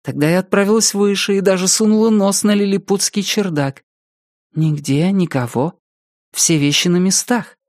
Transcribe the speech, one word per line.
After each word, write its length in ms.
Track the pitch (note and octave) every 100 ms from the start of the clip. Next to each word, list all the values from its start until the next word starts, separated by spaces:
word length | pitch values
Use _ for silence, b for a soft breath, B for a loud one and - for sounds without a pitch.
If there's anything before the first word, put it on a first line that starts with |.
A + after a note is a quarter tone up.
Тогда 280 | - - D3
я 100 | F3+
отправилась 540 | F#3+ G3+ G3+ A3 G#3+
выше 440 | G3+ G3+ G3 - G3
и 40 |
даже 260 | F#3+ F#3 F#3+
сунула 420 | - A3 G#3+ A3+
нос 340 | G#3+ G3 G3+
на 120 | G#3 G#3
лилипутский 640 | G3+ G3 G3 G3 - G#3
чердак. 640 | F#3 - F#3+ D3 C#3 - _ _ _ _ _ _ _ -
Нигде 560 | D#3 C#3+ C#3+ C#3 F3+
никого. 680 | G3 E3+ C3+ A#2+ A2+ D3+ - _ _ _ _ _
Все 260 | - - D#3+
вещи 300 | C#3+ C#3+ F3
на 100 | F3
местах. 600 | F#3+ F#3 - A#3+ - _